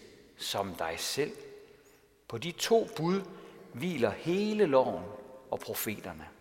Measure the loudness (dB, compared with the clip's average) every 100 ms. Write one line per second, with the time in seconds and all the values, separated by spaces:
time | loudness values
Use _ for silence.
0 | -16 -20 -20 -10 -4 -4 -4 -4 -4 -2
1 | -2 -2 -2 -4 -16 -18 -20 -20 -20 -20
2 | _ _ -12 -8 -6 -2 4 4 4 0
3 | 2 2 -2 -12 -18 -18 -14 -6 -2 2
4 | 2 2 0 2 2 4 6 8 6 2
5 | -6 -10 -14 -16 -6 -6 -4 -4 -4 -4
6 | -8 -10 -14 -20